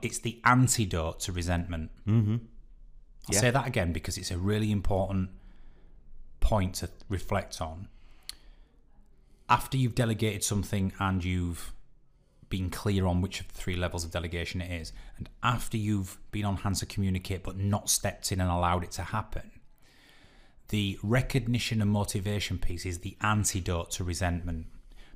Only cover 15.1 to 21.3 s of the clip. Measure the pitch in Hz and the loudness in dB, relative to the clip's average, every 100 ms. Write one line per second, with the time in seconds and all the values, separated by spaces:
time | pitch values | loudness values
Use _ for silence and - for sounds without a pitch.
15.1 | - - - 117 120 - 113 107 101 92 | -12 -12 -2 0 0 0 0 0 0 -2
16.1 | - - 104 101 92 104 90 - - 98 | -10 -8 -4 -2 0 0 -2 -2 0 0
17.1 | 92 92 92 - 95 101 104 - - 101 | 0 -2 -6 -4 -2 2 2 2 0 0
18.1 | - - 95 90 87 87 87 90 - 87 | -4 -2 2 2 4 4 2 0 -6 -4
19.1 | 107 - - - - - - - - - | -4 -2 -6 -6 -16 -20 -20 -20 -20 -20
20.1 | - - - - - - 107 98 92 104 | -20 -20 -20 -20 -20 -4 0 0 0 2
21.1 | 127 131 | 2 2